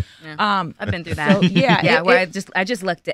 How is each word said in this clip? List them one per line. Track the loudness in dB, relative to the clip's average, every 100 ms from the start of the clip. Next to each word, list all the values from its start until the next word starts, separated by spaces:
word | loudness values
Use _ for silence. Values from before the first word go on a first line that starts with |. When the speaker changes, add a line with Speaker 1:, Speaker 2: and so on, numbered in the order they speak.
| -6 -10
Speaker 1:
Yeah. | -12 -4 -2 -2
Speaker 2:
Um, | -4 -6
Speaker 1:
I've | -6
been | -6
through | -6
Speaker 2:
so, | -2 2 4
Speaker 1:
that. | 4
Speaker 2:
yeah, | 2 2 2
Speaker 1:
Yeah, | 2 2
Speaker 2:
it, |
Speaker 1:
where | 4 2
Speaker 2:
it |
Speaker 1:
I | 2
just, | -6 -6
I | -4
just | -2 -4
looked, | -4 -6 -8